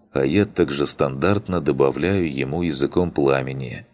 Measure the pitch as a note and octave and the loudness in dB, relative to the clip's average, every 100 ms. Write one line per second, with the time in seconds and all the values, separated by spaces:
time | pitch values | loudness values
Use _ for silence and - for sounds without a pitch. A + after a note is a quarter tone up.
0 | _ C2+ C#2 F2 - - D#2+ C#2 C#2+ - | _ -2 2 2 2 2 0 0 -2 0
1 | C#2+ C2+ D#2+ G2+ - F2+ D2 C2+ C#2 C2 | -2 0 0 0 -2 -2 0 2 2 2
2 | E2 G2 E2 C2+ C2+ D#2 F2 C#2 C#2 F2 | 0 0 0 -2 -4 -2 -2 0 0 0
3 | F2 D#2+ C#2 C2+ C2 C2+ B1+ - - | -2 2 2 2 -2 -8 -10 -12 -16